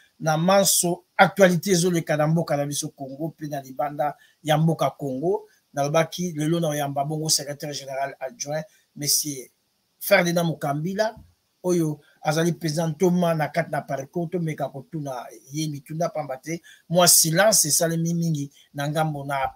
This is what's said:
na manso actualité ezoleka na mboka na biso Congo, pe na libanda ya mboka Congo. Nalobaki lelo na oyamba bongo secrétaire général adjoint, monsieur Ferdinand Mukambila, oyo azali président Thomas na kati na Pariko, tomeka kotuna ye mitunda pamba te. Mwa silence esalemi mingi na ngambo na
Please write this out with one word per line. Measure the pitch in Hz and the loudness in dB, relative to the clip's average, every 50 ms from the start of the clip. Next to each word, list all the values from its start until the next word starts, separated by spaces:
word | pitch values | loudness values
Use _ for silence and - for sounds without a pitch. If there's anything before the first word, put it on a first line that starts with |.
| _ _ _ - | _ _ _ -6
na | - 156 156 | -2 0 0
manso | 156 165 185 196 202 196 - - - - 170 175 - - _ _ | 2 2 4 4 4 4 4 2 2 0 0 -2 -4 -8 _ _
actualité | - 190 175 - - 196 180 180 160 - 202 | 4 4 4 6 6 6 6 6 4 0 2
ezoleka | 190 170 170 185 175 170 160 - 156 | 2 2 2 2 2 0 0 0 0
na | 147 151 | 2 2
mboka | 156 160 170 160 - 156 | 2 2 2 0 0 -2
na | 143 143 | -2 -2
biso | 143 143 - - 147 | -4 -4 -6 -8 -8
Congo, | - - 139 131 135 135 160 160 | -10 -12 -14 -12 -10 -8 -8 -10
pe | - - 156 | -10 -10 -10
na | 147 147 139 | -8 -8 -8
libanda | 135 131 131 131 147 143 147 147 151 147 - - _ _ _ _ - | -10 -8 -6 -6 -6 -4 -2 -2 -2 -2 -4 -6 _ _ _ _ -2
ya | 151 151 151 | 2 2 4
mboka | 160 165 156 - 151 135 | 4 4 2 2 0 -2
Congo. | - - 147 139 127 131 151 180 202 214 - - _ _ _ _ - | -2 -4 -6 -6 -6 -2 -2 -2 -2 -2 -4 -10 _ _ _ _ -6
Nalobaki | 143 139 147 151 165 160 160 - - 180 180 160 | -4 -2 0 2 2 2 0 -2 -6 -6 -6 -4
lelo | 147 151 151 170 170 | -2 -2 0 0 0
na | 165 151 | 0 0
oyamba | 147 147 143 143 139 143 139 | -2 -2 -4 -2 -2 -4 -4
bongo | 147 156 151 156 160 | -4 -4 -4 -2 0
secrétaire | - - 143 139 147 - 156 147 143 | 0 0 -2 -4 -10 -10 -10 -10 -10
général | 131 139 135 135 135 139 135 131 - | -10 -10 -8 -6 -6 -6 -6 -8 -10
adjoint, | 131 131 120 120 135 143 147 156 156 - _ _ _ _ _ | -12 -12 -10 -10 -8 -6 -6 -6 -6 -10 _ _ _ _ _
monsieur | 143 143 135 - - - 151 139 131 120 - _ _ _ _ _ _ _ _ _ _ | -6 -2 0 0 0 -2 -4 -8 -8 -12 -16 _ _ _ _ _ _ _ _ _ _
Ferdinand | - - 196 190 180 170 170 175 170 | 0 2 4 4 4 2 0 0 0
Mukambila, | 170 143 - - 147 143 151 156 185 196 196 214 226 226 - - _ _ _ _ _ _ _ - | 0 -2 -4 -4 -4 -4 -4 -4 -4 -2 -2 -2 -2 -4 -10 -18 _ _ _ _ _ _ _ -2
oyo | 180 180 175 160 156 151 143 _ _ _ _ - | 0 0 2 0 0 -2 -6 _ _ _ _ -4
azali | 156 147 160 165 175 165 | -2 0 2 2 0 0
président | - 170 160 147 165 165 165 151 | -2 -2 -4 -2 -2 -2 -2 0
Thomas | - 190 180 175 180 180 170 165 | 2 2 4 4 4 2 2 2
na | 156 147 139 | 0 -2 -2
kati | - 170 160 170 | -2 -2 -2 -2
na | 156 147 | -4 -6
Pariko, | - - 143 135 135 - - 180 170 | -4 -4 -6 -8 -8 -6 -6 -6 -4
tomeka | 160 185 180 165 160 151 147 143 131 | -4 -4 -4 -4 -4 -4 -4 -6 -8
kotuna | - 139 139 _ - 160 143 139 127 120 117 - - - - - | -8 -10 -14 _ -10 -8 -8 -8 -8 -10 -10 -12 -16 -20 -18 -10
ye | 139 151 156 156 | -6 -6 -4 -4
mitunda | 143 135 - - 156 160 170 156 | -6 -8 -10 -10 -6 -4 -4 -4
pamba | - 156 147 135 131 | -4 -4 -6 -6 -8
te. | - - 151 165 165 - - - - _ - | -10 -8 -8 -10 -10 -10 -14 -20 -20 _ 0
Mwa | 165 180 180 165 | 4 6 6 8
silence | - - - 165 156 175 202 220 208 - - 151 | 8 6 4 4 4 6 6 6 6 4 4 2
esalemi | 139 - 175 165 165 165 165 165 170 | 2 2 2 0 0 0 -2 0 0
mingi | 170 170 165 156 143 139 139 - _ _ _ - | 0 0 0 0 -2 -4 -6 -10 _ _ _ -8
na | 143 143 147 | -6 -4 -2
ngambo | 147 160 156 156 147 143 135 | -2 -2 -2 -2 -2 -6 -6
na | 139 143 135 135 - - | -4 -4 -2 -2 -4 -4